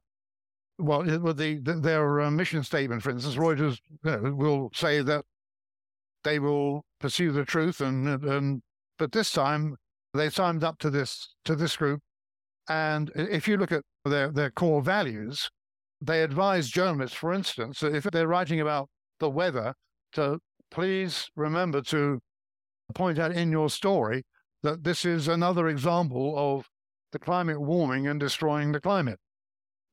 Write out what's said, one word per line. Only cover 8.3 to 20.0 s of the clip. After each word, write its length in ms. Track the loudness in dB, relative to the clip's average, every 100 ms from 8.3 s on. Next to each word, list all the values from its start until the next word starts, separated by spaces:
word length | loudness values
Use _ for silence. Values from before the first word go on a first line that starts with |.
| 0 0 -2 -6 _ _ -6
but 140 | -2
this 180 | 0 0
time 460 | 2 2 0 -2 -6 _ _ _
they 160 | -2 0
signed 360 | 2 0 2
up 140 | -2 -2
to 100 | -2
this, 460 | 0 -2 -6 -16 _
to 100 | -4
this 220 | 0 0 0
group. 240 | -2 -2 -8 _ _ _ _ _ -4
And 440 | -2 0 0 -2
i-, 60 | -2
if 260 | -2 0 2
you 120 | 2
look 120 | 2
at 140 | -2 -4 _
their, 280 | 0 2 2
their 180 | 0 -2
core 320 | 0 2 2
values, 680 | 2 0 0 -4 -8 -8 -8 -10 _ _ _ _
they 220 | -2 2
advise 460 | 2 2 2 2 0
journalists, 480 | 0 0 0 -4 -4
for 160 | -2
instance, 460 | -2 -2 -4 -6 -4
that 160 | -2
if 100 | 0
they're 220 | 0 0 2
writing 340 | 2 2 0
about 280 | 0 0 -4 _ _ _
the 100 | -2
weather, 440 | 0 0 0 -4 -6 _ _